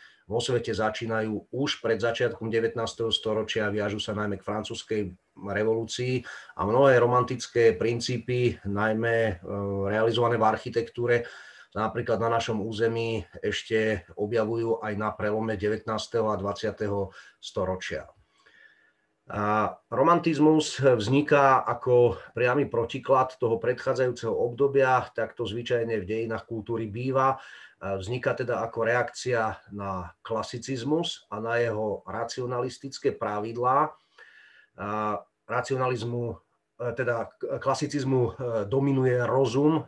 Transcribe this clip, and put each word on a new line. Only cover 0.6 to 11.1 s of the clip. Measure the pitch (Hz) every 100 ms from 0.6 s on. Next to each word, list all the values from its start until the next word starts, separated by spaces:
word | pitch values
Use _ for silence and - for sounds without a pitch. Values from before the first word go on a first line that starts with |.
| 120
začínajú | 104 110 - 113 110 110 104 -
už | 123 147 -
pred | 113 110
začiatkom | 117 113 120 - 113
devätnásteho | 113 113 117 110 - 113
storočia, | 107 110 107 107 113 104
viažu | 104 101 104
sa | 107 107
najmä | 104 98
k | -
francúzskej | 107 104 113 - 110 101 87 _ -
revolúcii | 95 101 110 113 113 - 127 123 - - - -
a |
mnohé | 98 123 139 123
romantické | 120 123 123 127 - 120 113 -
princípy, | 113 117 123 120 - 123 123 90
najmä, | 101 101 110 110 113 113
e, | 110 87 87 101 101 98 98
realizované | 107 113 113 117 117
v | 110
architektúre, | 110 123 117 113 - 120